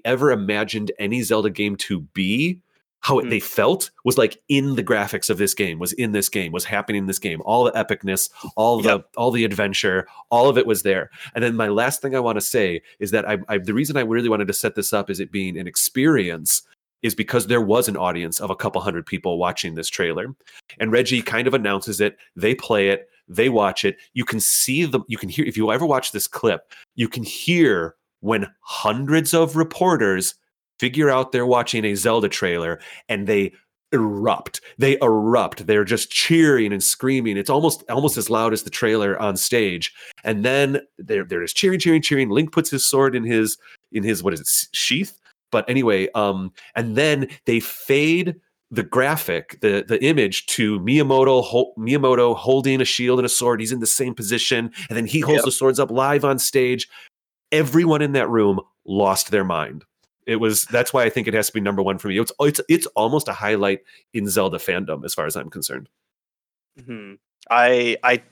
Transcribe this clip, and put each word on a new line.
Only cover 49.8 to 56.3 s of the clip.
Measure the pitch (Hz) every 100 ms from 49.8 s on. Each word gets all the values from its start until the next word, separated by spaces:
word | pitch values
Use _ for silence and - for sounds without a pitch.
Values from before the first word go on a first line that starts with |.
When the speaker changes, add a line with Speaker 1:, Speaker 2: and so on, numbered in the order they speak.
| -
Speaker 1:
the | 110
image | 131 156 104 92 -
to | - 107 104
Miyamoto | 92 143 143 135 135 131
hol-, | 120 120 - -
Miyamoto | 110 143 135 123 120 113
holding | 120 135 135 135
a | 127
shield | - 123 127
and | 123
a |
sword. | - 123 117
He's | 110
in | 127
the | 110
same | - 127
position. | 117 104 117 - 123 117 - -
And | 113
then | 113
he | 139
holds | 143 147
Speaker 2:
Yep. | 120
Speaker 1:
the |
swords | - 135 131
up | 127
live | 120 135 143
on | 143